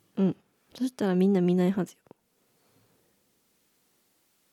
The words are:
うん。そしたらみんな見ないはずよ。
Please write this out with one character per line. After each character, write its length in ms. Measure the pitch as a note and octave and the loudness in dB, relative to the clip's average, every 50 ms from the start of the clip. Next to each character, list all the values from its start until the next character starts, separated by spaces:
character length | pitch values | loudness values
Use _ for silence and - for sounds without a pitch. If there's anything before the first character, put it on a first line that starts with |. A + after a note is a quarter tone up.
| _ _ - | _ _ -4
う 60 | - | -2
ん。 140 | F#3+ F3+ - _ _ _ _ _ _ _ - | 0 0 -2 _ _ _ _ _ _ _ -10
そ 100 | - B3 | -8 -8
し 80 | C4 | -8
た 140 | - - G#3+ | -6 -4 -2
ら 80 | F#3+ F3+ | -2 0
み 140 | F3+ F#3 G3 | 2 2 2
ん 40 | |
な 80 | G3+ F3+ | 2 2
見 140 | F3+ F3+ F3+ | 2 2 2
な 120 | F3+ F3+ | 2 2
い 40 | F3+ | 0
は 140 | G3 G3 E3+ | 0 -2 -6
ず 100 | - - | -8 -10
よ。 40 | _ _ - - _ _ _ _ _ _ _ _ _ _ _ _ _ _ _ _ _ _ _ _ _ _ _ _ _ _ _ _ _ _ _ _ _ _ _ _ _ _ _ _ _ _ _ _ _ _ _ | _ _ -20 -20 _ _ _ _ _ _ _ _ _ _ _ _ _ _ _ _ _ _ _ _ _ _ _ _ _ _ _ _ _ _ _ _ _ _ _ _ _ _ _ _ _ _ _ _ _ _ _